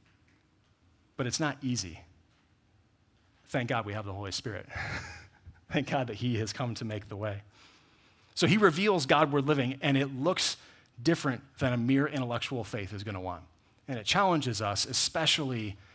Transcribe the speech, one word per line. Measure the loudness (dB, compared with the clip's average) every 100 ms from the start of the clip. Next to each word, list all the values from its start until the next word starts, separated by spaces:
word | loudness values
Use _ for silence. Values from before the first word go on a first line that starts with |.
| _ _ _ _ _ _ _ _ _ _ _ -6
But | -4
it's | -2
not | -2 -2
easy. | -2 -2 -4 -10 -20 _ _ _ _ _ _ _ _ _ _ _ _ _ -6
Thank | -4 -2
God | -2
we | -2
have | -6 -6
the |
Holy | -8 -6
Spirit. | -6 -6 -8 -10 -10 -8 -8 -10 -16
<laughs> | -20 _ -20 -20 -4
Thank | -2 0
God | 0 -2
that | -2
he | 0 0
has | -2
come | -4 -4 -4
to | -6
make | -8 -8
the | -8
way. | -6 -6 -12 -20 -20 -20 _ _ _ _ _
So | 2 4
he | 6
reveals | 6 6 2 2
Godward | 6 6 6 4 4
living, | 2 0 0
and | 2 4
it | 2 -2
looks | 0 2 0 -2 -12 -20 _ -2
different | 2 2 2 -2 -6 -2
than | 0
a | 2
mere | 4 4 2
intellectual | -2 -4 -4 -4 -4
faith | -4 -6 -6
is | -8
gonna | -8 -6
want. | -6 -8 -12 _ _ _ -8
And | -6
it | 0
challenges | 2 4 2 0 -2
us, | -2 0 0
especially | 0 0 0 2 2 0 -4 -6 -10 -18